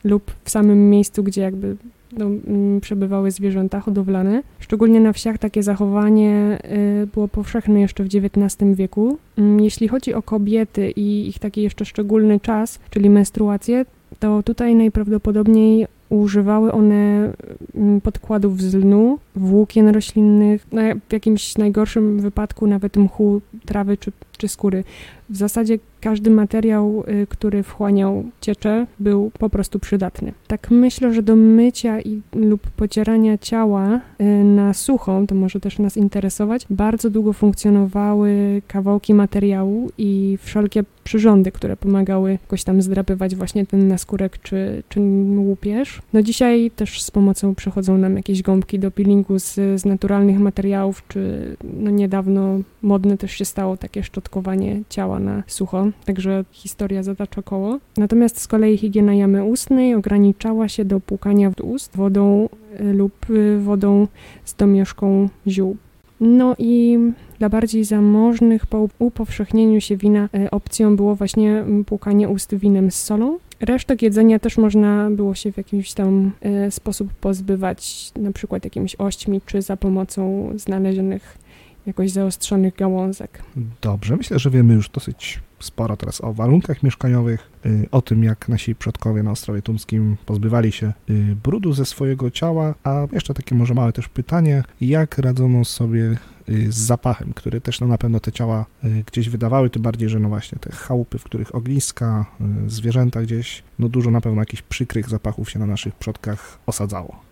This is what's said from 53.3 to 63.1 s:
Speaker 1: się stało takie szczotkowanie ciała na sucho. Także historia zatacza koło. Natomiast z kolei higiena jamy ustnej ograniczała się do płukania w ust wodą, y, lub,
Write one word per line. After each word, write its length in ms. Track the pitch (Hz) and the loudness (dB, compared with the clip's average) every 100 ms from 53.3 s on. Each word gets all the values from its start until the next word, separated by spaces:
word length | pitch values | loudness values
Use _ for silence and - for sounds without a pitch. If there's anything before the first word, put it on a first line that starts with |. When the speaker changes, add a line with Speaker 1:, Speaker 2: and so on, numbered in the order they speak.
Speaker 1:
się 140 | - 202 | -8 -8
stało 320 | - 190 190 | -6 -6 -6
takie 260 | 196 208 | -10 -10
szczotkowanie 800 | 190 - - 196 185 190 196 208 214 | -8 -10 -8 -8 -4 -4 -4 -6 -8
ciała 300 | - 190 190 | -6 -6 -4
na 240 | 196 202 196 | -4 -6 -8
sucho. 420 | - 190 185 202 202 - | -8 -6 -2 -2 -4 -6
Także 400 | 190 185 196 190 | -4 -2 -4 -6
historia 520 | _ 196 - 202 196 | _ -18 -10 -6 -6
zatacza 380 | 190 196 202 - | -6 -8 -8 -10
koło. 380 | - 196 202 269 _ - | -8 -6 -4 -6 _ -2
Natomiast 420 | 208 233 233 - | 2 4 2 0
z 80 | - | -2
kolei 300 | 220 220 208 | 2 2 2
higiena 360 | 214 208 208 | 0 2 4
jamy 300 | 202 196 196 | 4 2 2
ustnej 520 | 202 247 - 262 254 233 | 0 -4 0 2 2 2
ograniczała 760 | 202 202 202 196 226 220 220 | 2 4 4 4 -2 -2 -2
się 160 | - 196 | -2 -2
do 140 | 190 | -2
płukania 520 | - 196 202 202 196 | -2 -6 0 2 2
w 100 | 185 | 0
ust 360 | - 254 - 190 | -8 -8 -8 -4
wodą, 520 | 196 196 202 202 220 - 214 202 | 0 2 4 2 0 -6 -20 -6
y, 140 | 208 | -2
lub, 360 | 196 196 | 0 0